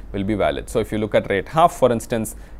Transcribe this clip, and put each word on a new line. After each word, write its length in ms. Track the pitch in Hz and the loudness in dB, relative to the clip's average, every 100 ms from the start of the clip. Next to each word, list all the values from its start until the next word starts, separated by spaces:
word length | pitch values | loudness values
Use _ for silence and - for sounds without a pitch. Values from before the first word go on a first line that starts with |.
| - | -8
will 120 | 101 | -4
be 100 | 98 | -2
valid. 340 | 104 82 69 - | 0 0 0 -4
So 120 | 120 | -4
if 100 | 104 | -2
you 80 | 107 | -2
look 160 | 107 | 0
at 160 | 117 - | 0 2
rate 180 | 98 90 | 0 0
half, 260 | 156 170 | 4 4
for 180 | - 123 | 6 2
instance, 420 | 117 - 113 110 - - | 2 -2 -4 -4 -8 -16